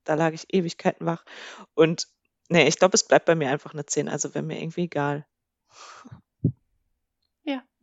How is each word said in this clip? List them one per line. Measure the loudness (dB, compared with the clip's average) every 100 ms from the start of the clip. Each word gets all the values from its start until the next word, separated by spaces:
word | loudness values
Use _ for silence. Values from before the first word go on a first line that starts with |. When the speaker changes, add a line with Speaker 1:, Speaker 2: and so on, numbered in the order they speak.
Speaker 1:
da | -4
lag | 0 0
ich | -2 -2
Ewigkeiten | 0 0 -2 -4 -4 -6
wach. | -6 -10 -18 -18 -18 -12
Und, | 4 4 4 -8 _ _ _ _
nee, | 4 4
ich | 4
glaub, | 4
es | 4 4
bleibt | 2 4
bei |
mir | 0 0
einfach | -2 -6
eine | -12 -6
zehn. | -4 -4
Also | -6 -6
wär | -6
mir | -8 -8
irgendwie | -8 -6
egal. | -4 -2 -2 -4 -8 _ _ _ _ -20 -20 -20 -20 -20 _ _ -4 -4 _ _ _ _ _ _ _ _
Speaker 2:
Ja, | -8 -8 -8 _